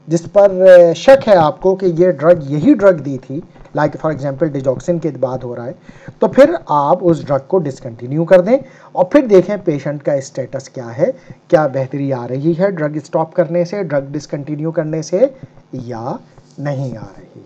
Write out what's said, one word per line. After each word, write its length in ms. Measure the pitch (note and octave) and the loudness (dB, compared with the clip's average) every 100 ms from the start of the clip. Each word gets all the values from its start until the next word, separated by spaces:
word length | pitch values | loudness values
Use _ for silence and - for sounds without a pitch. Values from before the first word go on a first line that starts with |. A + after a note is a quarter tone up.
| - | -6
जिस 160 | E3 - | -6 0
पर, 340 | G3+ G3+ F#3 | 2 4 6
अ, 320 | F#3+ F3+ E3+ | 8 10 8
शक 260 | D#3+ - C4+ A3+ | 4 4 4 6
है 80 | F#3 | 4
आपको 360 | D3+ D3 F#3 F#3+ | 4 0 -2 0
कि 100 | F#3+ | 0
ये 260 | D#3+ F3+ | 2 2
drug 400 | C#3+ D#3 D#3 C#3 | 2 2 2 0
यही 220 | D3 G3+ | -2 2
drug 260 | B3+ G3+ E3+ | 4 4 2
दी 180 | C#3 C3 | -2 -10
थी, 240 | - C#3 - - - D3 | -10 -12 -12 -20 -8 -4
like 180 | D3+ - | -4 -2
for 160 | D#3+ | -6
example 400 | D3 C#3 C3+ E3 | -4 -6 -4 -4
digoxin 460 | C#3+ C3 B2+ - F3 | -4 -4 -4 -4 -4
की 80 | D#3+ B2+ | -4 -6
बात 260 | B2+ B2+ | -6 -6
हो 100 | B2 A#2+ | -10 -12
रहा 100 | A#2+ | -12
है, 100 | - - - - - | -14 -20 -20 -14 -4
तो 60 | - | 0
फिर 300 | A#3 D4+ F4 - | 4 4 2 -2
आप 340 | D3 C#3+ F#3 | 0 0 0
उस 200 | F3+ D#3 B2 | 0 0 -2
drug 200 | C#3 - | -4 -2
को 100 | F#3+ | -4
discontinue 680 | C#3+ C3 A#2+ A2+ A#2+ D3+ E3 | -2 -8 -14 -14 -8 -4 4
कर 160 | F#3 | 4
दें 160 | F3+ C4+ - - - - | 4 -2 -4 -20 -8 -4
और 140 | - | 2
फिर 140 | D4 B3+ | 2 4
देखें 360 | F#3+ F3+ G#3 | 4 2 -2
patient 380 | F3+ C#3+ D3 D3 | -4 -4 -4 -6
का 160 | D#3 C#3 | -4 -4
status 500 | C3+ - B2+ C3 - | -4 -10 -10 -12 -14
क्या 120 | B2+ A#2+ | -14 -12
है, 260 | A2+ F#3+ C4 - - - | -4 -4 -4 -12 -20 0
क्या 180 | E3 D3+ | 2 2
बेहतरी 440 | C3+ B2+ C#3+ C#3 | -2 -6 -4 -4
आ 140 | B2 A#2+ | -4 -6
रही 280 | C3 D3+ | -6 -4
है 180 | E3 G3 | -2 -2
drug 280 | F3 D3+ D3+ | -2 -6 -8
stop 340 | - E3 D#3+ | -6 -4 -4
करने 320 | - D#3 F3 F3 | -4 -2 -2 -4
से, 180 | G3+ | -6
drug 280 | F3 C#3+ C#3 | -4 -4 -6
discontinue 600 | D3 - D3+ C#3 D3 D#3+ | -10 -10 -10 -8 -8 -6
करने 320 | D#3+ D#3 D#3+ | -6 -6 -6
से 300 | D3+ F#3 C4+ C4+ - _ _ B2+ | -4 -2 -2 -4 -20 _ _ -14
या 440 | A#2+ A#2 A#2+ - - _ _ - | -12 -10 -10 -12 -14 _ _ -10
नहीं 360 | C#3+ C3+ C3 A2 | -8 -6 -8 -10
आ 100 | G2+ - | -16 -20
रही 280 | - - | -20 -20